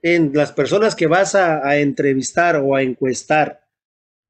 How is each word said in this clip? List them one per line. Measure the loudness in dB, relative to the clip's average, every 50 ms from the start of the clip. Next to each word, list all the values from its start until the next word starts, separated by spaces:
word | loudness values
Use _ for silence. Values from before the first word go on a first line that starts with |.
| -2
en | 0 2 2 2 2 2
las | 0 -2 0
personas | -2 -4 -2 0 0 0 0 0 0
que | 0 0
vas | 2 2 2 2 2 2
a, | 0 2 2 0 -2 -2
a | 0 0
entrevistar | 0 0 0 -2 -2 -2 0 0 -2 -4 -4 -2 0 0 2 0
o | 0 0 0 0
a | 0 -2
encuestar, | -2 -4 -4 -4 -4 -4 -6 -2 0 0 0 0 -2 -4 -12 _ _ _ _ _ _ _ _ _ _ _ _ _